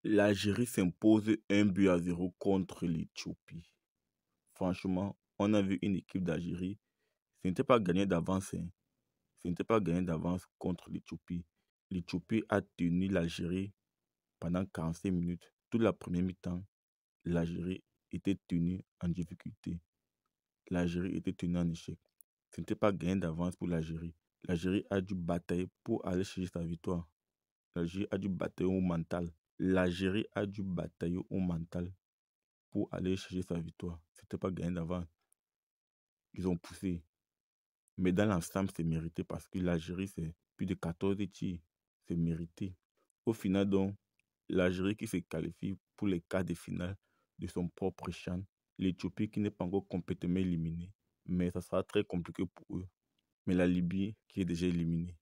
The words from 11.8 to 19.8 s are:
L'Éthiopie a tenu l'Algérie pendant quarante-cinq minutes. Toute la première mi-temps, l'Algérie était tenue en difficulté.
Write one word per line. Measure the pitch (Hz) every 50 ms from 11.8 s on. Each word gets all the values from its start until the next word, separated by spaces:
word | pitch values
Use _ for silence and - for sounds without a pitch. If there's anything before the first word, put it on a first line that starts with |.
| _ _
L'Éthiopie | 95 90 85 - - 87 - - 113 110 - -
a | 107 101
tenu | 95 _ _ - 87 85 85 90 95
l'Algérie | 98 98 90 82 85 - - 87 85 90 95 98 101 - _ _ _ _ _ _ _ _ _ _ _ _ _
pendant | - 85 87 90 98
quarante-cinq | 95 - 90 80 82 82 - - 98
minutes. | 92 87 85 87 87 85 - - _ _ _ _
Toute | - 113
la | 113 101
première | 90 - - - 90 87
mi-temps, | 90 92 - _ - 92 90 90 98 _ _ _ _ _ _ _ _ _ _ _ _
l'Algérie | 87 85 170 170 170 - 87 85 92 92 - _ _ _ _ _ _
était | - 87 _ 98 98 - _
tenue | - 90 85 85 87 90 98 - _ _ _
en | -
difficulté. | 87 82 90 85 - 90 - - - - _ - 92 90 85